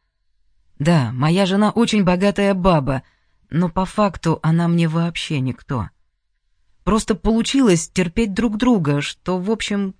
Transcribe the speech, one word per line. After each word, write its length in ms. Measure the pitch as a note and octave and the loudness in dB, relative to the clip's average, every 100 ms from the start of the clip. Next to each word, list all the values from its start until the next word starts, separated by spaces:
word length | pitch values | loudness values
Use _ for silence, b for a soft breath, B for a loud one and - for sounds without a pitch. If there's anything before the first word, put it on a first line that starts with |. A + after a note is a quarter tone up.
| _ _ _ _ _ _ _ - | _ _ _ _ _ _ _ -4
Да, 320 | C#3+ E3+ A#2 | 2 2 2
моя 340 | B2+ D3+ F3+ F#3+ | -2 0 2 2
жена 260 | G3 G#3 | 2 2
очень 320 | - A#3 A3 | 2 0 2
богатая 500 | F#3 F3+ G3+ G3+ G3+ | 2 2 0 0 0
баба, 500 | F#3+ F#3 E3 C3 C3+ - _ _ _ - | 2 2 2 0 -4 -6 _ _ _ -6
но 200 | D3+ F3 | -2 -2
по 160 | F#3 F#3+ | -2 -4
факту 540 | - G3+ - E3 D#3+ | 0 0 0 -2 0
она 260 | D#3 E3 E3+ | 0 0 2
мне 200 | E3+ E3 | 2 0
вообще 520 | D#3+ E3+ E3 - D3+ | 0 -2 -4 -6 -4
никто. 500 | C3 A#2+ - C3 G2 _ _ _ _ _ _ _ _ _ | -4 -6 -6 -6 -6 _ _ _ _ _ _ _ _ _
Просто 300 | - G#3+ - | -2 -2 0
получилось 760 | G#3 G#3 A3+ - C#4 B3 E3+ - | -2 0 0 0 2 4 4 0
терпеть 440 | - F3 A3 A3+ | -2 -2 0 -2
друг 240 | F#3 A3+ G#3 | 0 -2 0
друга, 440 | B3+ A3+ D3 C#3+ | 2 2 2 -2
что, 360 | C#3+ - - F#3 | -4 -10 -6 -4
в 140 | F#3 | -2
общем, 420 | A3+ - G3+ G3 | -4 -4 -4 -4